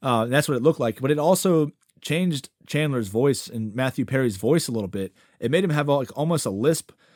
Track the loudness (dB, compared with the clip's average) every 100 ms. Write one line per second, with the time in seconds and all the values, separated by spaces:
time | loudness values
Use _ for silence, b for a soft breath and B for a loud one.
0 | -2 0 2 0 0 2 2 2 0 -2
1 | -2 2 2 4 4 2 2 -4 _ _
2 | -4 -2 0 -2 -6 _ -6 -2 0 -2
3 | -2 2 2 2 -4 -8 -6 -2 -2 -2
4 | -2 0 0 0 2 2 0 -4 -4 -6
5 | -8 _ b b 0 0 2 0 2 0
6 | -2 -4 -2 0 -2 -2 0 0 -4 -20
7 | b